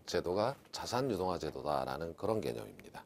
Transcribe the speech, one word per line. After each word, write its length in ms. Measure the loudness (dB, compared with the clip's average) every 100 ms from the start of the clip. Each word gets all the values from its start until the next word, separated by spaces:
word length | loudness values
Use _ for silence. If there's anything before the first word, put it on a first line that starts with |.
| 0
제도가 500 | 0 2 2 2 0 -10
자산 400 | -6 0 0 2
유동화 260 | 2 2 0
제도다라는 800 | -2 -2 0 2 2 -2 -4 -2
그런 260 | 0 2
개념입니다. 600 | 2 -2 -8 -14 -14 -16